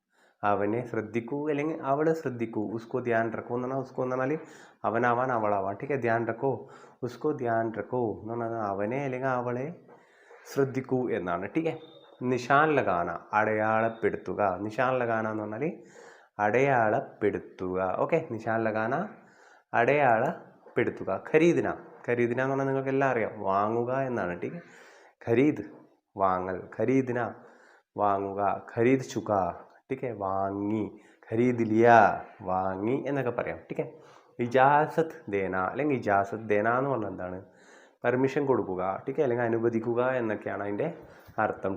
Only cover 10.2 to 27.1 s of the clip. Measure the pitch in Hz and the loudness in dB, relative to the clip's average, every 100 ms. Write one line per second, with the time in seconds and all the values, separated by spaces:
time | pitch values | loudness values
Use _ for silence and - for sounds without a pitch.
10.2 | - - - - 135 123 127 127 123 110 | -20 -20 -6 0 0 -2 -2 0 0 -2
11.2 | 90 87 98 156 160 - - - - - | 0 -2 -2 -2 -2 -4 -10 -20 -20 -6
12.2 | 123 127 - 139 156 143 104 90 87 85 | -2 -2 4 4 6 4 2 0 0 -4
13.2 | - 107 110 107 107 110 113 113 104 101 | -2 2 2 2 2 2 2 0 -2 -2
14.2 | - 95 101 90 104 104 127 131 117 113 | -4 0 0 0 -4 0 0 0 0 0
15.2 | 110 107 107 107 151 - - - - - | -2 -4 -6 -4 -6 -6 -14 -20 -20 -20
16.2 | _ - 104 117 139 127 110 113 - - | _ -2 2 4 4 4 4 2 -2 -2
17.2 | 104 98 - - 92 92 92 98 131 165 | 0 0 -6 -8 -4 -2 -2 0 0 0
18.2 | 160 113 110 113 113 107 113 139 208 - | -2 -6 -2 -2 0 -2 -2 -4 -6 -12
19.2 | - - - - _ 113 120 143 139 110 | -20 -20 -20 -20 _ 2 4 4 4 4
20.2 | 135 180 - - - - 107 - - 98 | 2 -4 -12 -20 -6 0 0 -2 -4 -6
21.2 | - 156 170 143 104 80 - - - 120 | 2 4 6 4 0 -4 -10 -10 -2 0
22.2 | 120 120 131 135 139 135 135 135 139 123 | 2 2 0 0 0 0 0 2 2 2
23.2 | 101 110 98 98 104 117 120 131 131 120 | -2 -2 0 2 2 0 0 -2 -2 -2
24.2 | 90 87 123 165 - - - - - _ | -2 -4 -8 -10 -14 -20 -20 -20 -20 _
25.2 | - 117 147 123 - - - _ _ 104 | 0 4 4 2 -6 -16 -20 _ _ 0
26.2 | 98 92 92 92 98 - 110 135 123 | 0 2 -2 -6 -8 -4 2 2 2